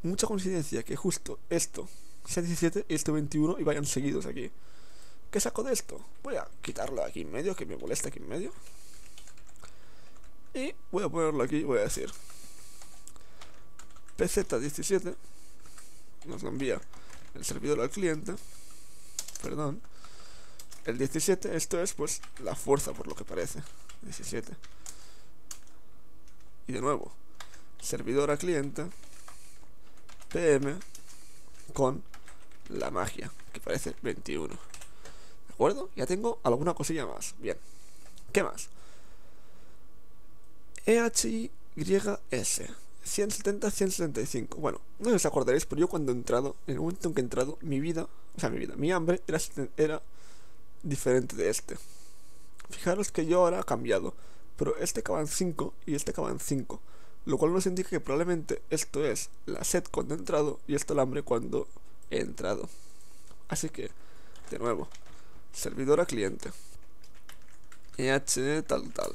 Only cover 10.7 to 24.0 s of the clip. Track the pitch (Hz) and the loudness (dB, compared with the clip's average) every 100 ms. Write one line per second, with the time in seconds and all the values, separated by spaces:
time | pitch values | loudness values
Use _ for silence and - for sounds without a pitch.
10.7 | - - 180 185 165 160 151 127 147 143 | -4 -2 0 0 2 2 4 2 2 4
11.7 | 117 104 - - - - - - - - | 4 4 2 0 -2 -4 -4 -4 -4 -4
12.7 | - - - - - - - - - - | -4 -4 -4 -4 -4 -4 -4 -4 -4 -4
13.7 | - - - - - 180 202 190 120 143 | -6 -6 -6 -4 0 4 4 2 2 0
14.7 | 160 - 196 175 - - - - - - | 0 2 2 2 -4 -4 -4 -4 -4 -4
15.7 | - - - - - - - - 127 135 | -4 -4 -4 -4 -4 -4 -2 -2 0 0
16.7 | 98 - - - - - - - - 143 | 0 -2 -4 -4 -4 -4 -4 -2 0 2
17.7 | 147 123 - 185 156 - 190 - - - | 2 2 2 2 2 -2 -2 -4 -4 -4
18.7 | - - - - - - - 135 147 147 | -4 -4 -4 -4 -4 -4 -4 -2 0 0
19.7 | 196 - - - - - - - - - | -2 -4 -4 -4 -4 -4 -4 -4 -4 -4
20.7 | - - 120 135 156 - 185 - 165 - | -4 -2 0 2 2 4 4 4 0 2
21.7 | 170 185 - 151 - - - 107 - - | 2 2 0 0 0 -4 -4 -2 -2 4
22.7 | 139 - - - 76 - 87 - - - | 4 4 -2 -4 -4 -2 -2 -2 -2 -4
23.7 | - - - | -4 -4 -4